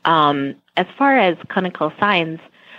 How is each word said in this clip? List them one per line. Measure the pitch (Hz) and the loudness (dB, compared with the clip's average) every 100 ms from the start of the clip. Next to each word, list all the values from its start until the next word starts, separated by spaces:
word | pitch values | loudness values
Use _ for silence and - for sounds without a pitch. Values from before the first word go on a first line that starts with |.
Um, | - 165 147 143 139 - _ - | 0 2 2 0 -4 -10 _ -6
as | 185 - | -6 0
far | 277 269 | 2 4
as | 190 160 - | 2 0 -4
clinical | - 185 - 151 - | -4 -4 -4 -6 -2
signs, | 208 190 165 165 - _ - | 0 0 -2 -8 -16 _ -20